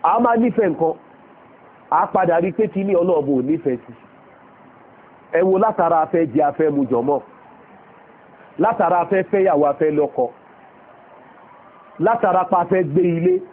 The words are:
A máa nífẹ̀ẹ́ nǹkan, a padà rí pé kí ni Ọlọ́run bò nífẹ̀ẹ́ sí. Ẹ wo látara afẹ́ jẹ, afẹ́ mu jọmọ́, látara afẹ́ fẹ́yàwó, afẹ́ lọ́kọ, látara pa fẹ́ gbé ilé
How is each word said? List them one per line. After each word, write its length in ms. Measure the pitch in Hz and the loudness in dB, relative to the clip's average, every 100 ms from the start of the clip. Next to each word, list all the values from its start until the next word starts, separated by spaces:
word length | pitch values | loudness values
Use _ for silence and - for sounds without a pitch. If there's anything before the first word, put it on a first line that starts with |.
A 180 | 160 220 | 2 2
máa 160 | 240 233 | 2 2
nífẹ̀ẹ́ 340 | 240 233 196 | 0 0 -2
nǹkan, 240 | 151 165 - - - - - - - - - - | 0 -4 -4 -16 -20 -20 -20 -20 -20 -20 -20 -4
a 160 | 156 202 | -2 0
padà 340 | 196 175 165 | 0 2 0
rí 120 | 185 | 0
pé 140 | - 214 | -2 -4
kí 160 | 190 | -2
ni 100 | 196 | -2
Ọlọ́run 300 | 180 175 165 139 | 0 2 0 0
bò 160 | 135 | -2
nífẹ̀ẹ́ 360 | 127 160 143 139 - | 0 -2 -2 -6 -10
sí. 60 | 117 - - - - - - - - - - - - - | -20 -20 -20 -20 -20 -20 -20 -20 -20 -20 -20 -20 -20 -4
Ẹ 100 | 165 | 0
wo 160 | 185 190 | 2 2
látara 420 | 220 208 170 165 | 0 0 0 2
afẹ́ 220 | 156 170 160 | 0 0 0
jẹ, 80 | 127 | 0
afẹ́ 280 | 147 143 156 | 0 0 0
mu 140 | 143 | 0
jọmọ́, 360 | 127 123 131 123 - - - - - - - - - - - - - - | -2 -2 0 -2 -4 -20 -20 -20 -20 -20 -20 -20 -20 -20 -20 -20 -20 -4
látara 400 | 208 - 170 175 | -2 0 0 0
afẹ́ 220 | 170 196 180 | 0 -2 0
fẹ́yàwó, 340 | 196 190 147 147 | 0 2 2 0
afẹ́ 180 | 143 156 147 | 0 0 0
lọ́kọ, 300 | 143 - 120 - - - - - - - - - - - - - - - - - | -2 -2 -6 -6 -20 -20 -20 -20 -20 -20 -20 -20 -20 -20 -20 -20 -20 -20 -20 -4
látara 460 | 180 233 202 185 | -2 0 2 0
pa 200 | 180 180 - | 0 -2 0
fẹ́ 120 | 185 | -2
gbé 180 | 160 151 | 0 0
ilé 380 | 175 165 175 185 185 | 0 0 0 0 -4